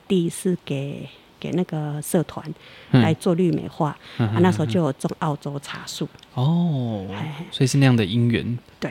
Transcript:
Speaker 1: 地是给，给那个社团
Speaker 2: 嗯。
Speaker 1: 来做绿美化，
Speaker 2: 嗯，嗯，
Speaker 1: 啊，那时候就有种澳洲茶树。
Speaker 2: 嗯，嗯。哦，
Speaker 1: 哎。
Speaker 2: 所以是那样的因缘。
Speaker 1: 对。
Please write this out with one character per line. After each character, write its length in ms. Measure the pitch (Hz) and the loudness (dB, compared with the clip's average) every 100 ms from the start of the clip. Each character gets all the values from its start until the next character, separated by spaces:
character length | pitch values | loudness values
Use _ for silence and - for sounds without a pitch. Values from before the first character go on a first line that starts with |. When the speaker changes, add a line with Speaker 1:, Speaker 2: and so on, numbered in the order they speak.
| - | 0
Speaker 1:
地 220 | 185 170 | 0 0
是 260 | - 185 175 | -2 -2 -2
给， 420 | - 139 139 - - - _ _ | -4 -6 -6 -10 -14 -18 _ _
给 120 | - | -4
那 120 | 170 | -2
个 360 | 180 156 151 147 | -2 -4 -4 -6
社 220 | - 180 | 0 0
团 240 | - - 156 - - - - | 0 -6 -12 -14 -18 -20 2
Speaker 2:
嗯。 100 | 127 | 4
Speaker 1:
来 100 | 160 | 4
做 220 | 160 185 | 2 0
绿 160 | 170 175 | 2 2
美 180 | 151 - | 0 -4
化， 260 | - 147 - - - | -4 -4 -4 -10 -2
Speaker 2:
嗯， 100 | 110 | 0
嗯， 80 | 110 | 4
Speaker 1:
啊， 20 | |
那 100 | 180 | 4
时 100 | 175 | 4
候 60 | 151 | 0
就 140 | 190 | 2
有 120 | 147 | 0
种 160 | - 165 - | 0 -6 -2
澳 180 | 160 143 | -4 -4
洲 220 | 147 143 | -6 -8
茶 240 | - - - | -10 -12 -12
树。 220 | - 156 - - 127 | -8 -8 -10 -10 0
Speaker 2:
嗯， 80 | |
嗯。 0 | |
哦， 640 | 139 170 175 139 120 104 95 | 2 2 2 0 -2 -4 -6
Speaker 1:
哎。 320 | 101 156 143 175 | -8 -8 -10 -10
Speaker 2:
所 120 | - | 0
以 20 | 131 | 2
是 100 | 139 | 4
那 60 | |
样 100 | 135 | 6
的 80 | 117 | 4
因 260 | 92 120 120 | 4 2 2
缘。 280 | 110 104 120 - - | 2 -2 -6 -10 -10
Speaker 1:
对。 100 | - | -10